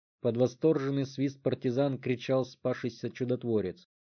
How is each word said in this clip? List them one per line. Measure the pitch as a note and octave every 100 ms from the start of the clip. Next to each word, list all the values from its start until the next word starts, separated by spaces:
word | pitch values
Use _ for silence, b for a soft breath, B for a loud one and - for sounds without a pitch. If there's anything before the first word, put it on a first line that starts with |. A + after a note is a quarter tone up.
| _ _
Под | A#2+ A2+
восторженный | B2 - D#3+ D3 C3+ C#3 C3+
свист | - C3+ C3+
партизан | C3+ C3 C3 A#2+ C#3+ B2+
кричал | B2+ B2 - C3
спасшийся | B2+ - B2+ B2 B2 - A#2
чудотворец, | - B2 B2 A#2+ G#2+ F#2 E2+ _ _